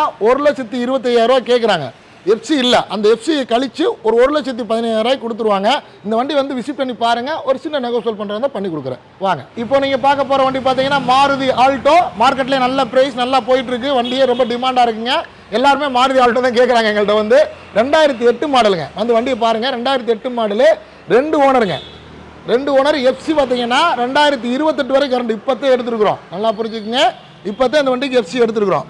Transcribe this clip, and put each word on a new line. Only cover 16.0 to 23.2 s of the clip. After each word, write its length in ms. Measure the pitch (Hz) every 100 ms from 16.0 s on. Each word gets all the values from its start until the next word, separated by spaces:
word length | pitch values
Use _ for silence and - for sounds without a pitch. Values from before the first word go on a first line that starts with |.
மாருதி 200 | 262 262 247
ஆல்டோ 160 | 240 254
தான் 100 | 233
கேக்குறாங்க 320 | 247 240 220
எங்கள்கிட்ட 240 | 208 202 214
வந்து. 180 | 214 262 302 - - 190
ரெண்டாயிரத்தி 480 | 254 311 302 233 240
எட்டு 160 | 233 311 262
மாடலுங்க. 300 | 214 180 135 180
வந்து 160 | 233 226
வண்டியை 200 | 254 240 226
பாருங்க, 240 | 226 254 247
ரெண்டாயிரத்தி 360 | 254 269 226 220
எட்டு 140 | 254 240
மாடலு, 300 | 214 202 294 320 - - - 214
ரெண்டு 220 | 302 311 277
ஓனருங்க. 320 | 262 202 135 - - - - - - -
ரெண்டு 200 | 233 285 269
ஓனர். 200 | 269 311 254
எஃப் 160 | 254